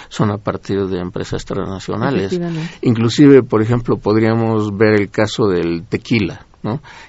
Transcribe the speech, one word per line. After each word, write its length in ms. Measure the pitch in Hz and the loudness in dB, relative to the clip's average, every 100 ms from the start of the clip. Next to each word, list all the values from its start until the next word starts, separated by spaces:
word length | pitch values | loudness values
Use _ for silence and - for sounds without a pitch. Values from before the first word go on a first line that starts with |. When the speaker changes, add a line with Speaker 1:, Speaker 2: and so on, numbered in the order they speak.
| - | -10
Speaker 1:
son 240 | - 107 | -4 -2
a 60 | 104 | -2
partir 500 | 104 95 - 98 95 | -6 -8 -4 -4 -2
de 120 | 92 | -4
empresas 440 | 90 98 95 95 - | -6 -8 -8 -8 -6
transnacionales. 800 | 98 87 95 - 98 127 131 98 | -8 -6 -8 -8 -4 -2 -2 -2
Speaker 2:
Efectivamente. 460 | 180 175 160 165 - | -4 -4 -6 -8 -4
Speaker 1:
Inclusive, 600 | - 113 113 135 143 139 | -2 0 2 6 8 8
por 180 | 123 110 | 6 0
ejemplo, 360 | 110 120 - 101 | 0 0 -2 -2
podríamos 800 | 101 110 110 113 113 110 107 98 | 0 2 2 2 0 0 -2 2
ver 160 | 110 107 | 2 2
el 80 | 95 | 0
caso 360 | - 107 - 107 | -2 -2 0 0
del 360 | 87 85 85 82 | 0 0 -4 -4
tequila, 580 | 113 - 120 87 - - _ | -6 -2 -2 -2 -6 -20 _
¿no? 180 | 110 110 - - | -8 -8 -10 -20